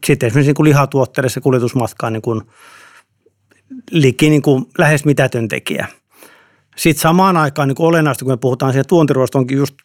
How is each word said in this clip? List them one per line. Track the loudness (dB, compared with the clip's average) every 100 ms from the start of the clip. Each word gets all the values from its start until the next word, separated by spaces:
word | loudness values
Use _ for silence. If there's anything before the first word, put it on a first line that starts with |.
| -2
sitten | 0 0
esimerkiksi | 2 2
niin | 2
kuin | 2
lihatuotteille | 2 2 0 -2 -2 -4
se | -4
kuljetusmatka | -4 -2 -2 -2 -4 -6 -8
on |
niin | -6
kuin | -6 -6 -8 _ -20 -20 -20 -20 _ _ _ _ _ _ _ -20 -4
liki | 0 2 2 2
niin | 2
kuin | 2 0 -2 0
lähes | 2 2 0
mitätön | 0 0 -2 -4
tekijä. | -6 -6 -8 -8 -14 _ _ -20 _ _ _ _ -4
Sitten | -2 0
samaan | 2 2 2 2
aikaan | 0 -2 -2
niin | 0
kuin | 2
olennaista, | 2 0 -2 -4
kun |
me | -2
puhutaan | -2 -2 0
siitä | -2 2
tuontiruoasta, | 2 4 2 0 0
onkin | 0 -2
just | -4 -6